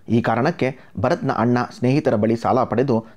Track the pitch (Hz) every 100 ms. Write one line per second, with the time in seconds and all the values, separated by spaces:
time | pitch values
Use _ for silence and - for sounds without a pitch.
0 | - 113 117 113 143 170 131 131 - -
1 | 123 175 135 123 117 120 120 - 127 143
2 | 147 113 110 117 101 131 117 113 139 113
3 | -